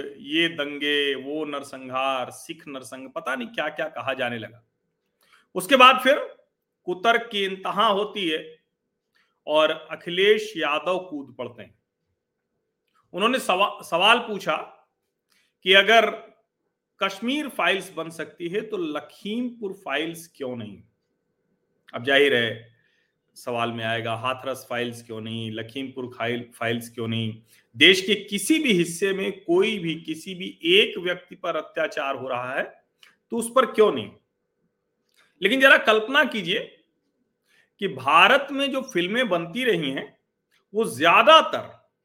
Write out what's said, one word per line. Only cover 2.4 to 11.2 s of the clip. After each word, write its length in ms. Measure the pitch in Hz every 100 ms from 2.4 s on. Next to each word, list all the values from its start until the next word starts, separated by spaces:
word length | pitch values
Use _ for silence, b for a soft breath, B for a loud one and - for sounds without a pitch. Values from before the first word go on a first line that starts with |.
| - 160 151
नरसंहार, 400 | 135 127 131 135
पता 280 | 165 165 -
नहीं 120 | 120
क्या-क्या 420 | - 151 151 156
कहा 240 | 139 120
जाने 240 | 131 120 120
लगा। 260 | 104 - _ _ _ _ _ _ b b b 185
उसके 200 | 175 269
बाद 240 | 254 262
फिर 200 | 262 294 - - _ _ _ _
कुतर्क 460 | - 180 226 233 226
की 140 | 202 196
इंतहा 400 | 190 185 175 220
होती 440 | 196 208 208 175
है 300 | 156 - - _ _ _ _ _ _ _ _ -
और 240 | 151 156 160 -
अखिलेश 640 | 160 180 175 202 220 214 160
यादव 420 | 151 151 165 185
कूद 360 | 185 147